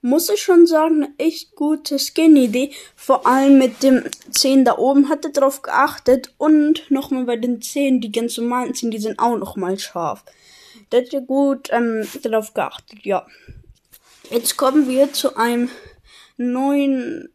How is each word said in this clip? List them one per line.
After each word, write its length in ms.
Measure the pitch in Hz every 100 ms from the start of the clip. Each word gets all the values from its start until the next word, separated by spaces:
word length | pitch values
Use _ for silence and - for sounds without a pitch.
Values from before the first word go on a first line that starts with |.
muss 280 | 240 285 339
ich 100 | 415
schon 260 | - 349 339
sagen, 380 | 311 320 311
eine 100 | 277 -
echt 360 | 311 320 - -
gute 420 | 294 302 - 277
Skin-Idee. 720 | - - 320 294 247 240 277 - -
Vor 320 | _ - 269 -
allem 320 | 262 277 277
mit 240 | 262 -
dem 220 | 269 262 - - -
Zehen 340 | - 269 269
da 140 | 247 -
oben, 300 | 247 277 285
hatte 220 | 302 311
drauf 320 | 285 269 277
geachtet. 720 | - - 294 - - 254 - _
Und 520 | 311 311 294 320 -
nochmal 340 | 269 269 262
bei 120 | 247 233
den 260 | 247 240
Zehen, 380 | - 285 277 262
die 120 | 226
ganz 240 | 220 233 233
normalen 380 | 233 247 240
Zehen, 160 | 254 233
die 80 | 220
sind 200 | 214 -
auch 180 | 240 226
nochmal 420 | 196 - 185 196
scharf. 460 | - 180 160 101 _ _ _ - - 226 208
Da 80 | 240
hat 140 | 254
ihr 80 | 277
gut, 480 | 254 269 277 269 -
ähm, 340 | 233 233 220 208 -
drauf 320 | 240 220 214
geachtet, 460 | - 139 - _ 208
ja. 220 | - 190 - _ - - _ _ _ _ _ _ -
Jetzt 260 | 233 233 -
kommen 320 | 262 294 262
wir 240 | 254 277
zu 240 | - 269 -
einem 340 | 233 240 247 - - _ _ _ _ _
neuen 920 | 247 247 269 285 277 262 240 - -